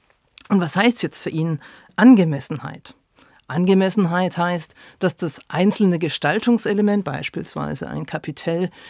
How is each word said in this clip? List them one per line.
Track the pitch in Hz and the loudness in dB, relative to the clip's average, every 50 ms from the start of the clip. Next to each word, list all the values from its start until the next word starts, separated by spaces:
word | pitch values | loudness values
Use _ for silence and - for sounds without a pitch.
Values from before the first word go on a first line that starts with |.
| _ _ _ _ _ _ _ - - | _ _ _ _ _ _ _ -16 -4
Und | - 202 190 | -2 0 0
was | 175 147 - | 0 0 0
heißt | 190 214 247 233 - | 2 2 2 2 0
jetzt | - 147 - - - | -2 -6 -6 -6 -8
für | 165 | -6
ihn | 160 156 160 165 160 151 - - - - - _ _ | -4 -4 -2 -2 -4 -6 -8 -14 -20 -20 -20 _ _
Angemessenheit? | - 208 254 254 196 175 160 143 139 - - 156 131 - - - - - - - _ _ _ _ _ _ _ _ _ _ | 6 8 8 8 8 6 2 0 -4 -6 -8 -8 -10 -10 -12 -16 -16 -20 -20 -20 _ _ _ _ _ _ _ _ _ _
Angemessenheit | - 127 165 180 180 190 190 190 190 190 220 190 165 170 180 185 175 - | -6 -2 0 2 4 4 4 4 2 2 0 0 0 0 0 -2 -2 -2
heißt, | 180 175 175 175 170 156 - - - - - - - | -2 -2 -2 -4 -4 -8 -10 -14 -18 -20 -20 -6 -4
dass | 190 175 - | -2 -2 -2
das | - 180 160 - - - | -2 -4 -4 -4 -6 -8
einzelne | - - 156 185 208 202 - 214 185 175 | -6 -2 0 2 2 2 2 2 2 2
Gestaltungselement, | 160 170 151 - - - 147 170 220 - 240 240 220 - - 202 202 214 208 208 202 180 | 2 -2 -4 -4 -2 -2 -2 -2 0 0 0 0 2 0 -2 0 0 2 2 0 0 -2
beispielsweise | 143 139 143 147 - - - - - - 147 143 147 147 139 - | -4 -6 -8 -8 -8 -10 -10 -10 -10 -8 -8 -6 -6 -6 -8 -8
ein | - - 147 156 | -8 -8 -10 -8
Kapitell, | - - 156 - 165 151 - - 165 165 170 185 180 - - - | -8 -10 -10 -8 -10 -12 -8 -6 -4 -2 -2 -4 -4 -8 -12 -20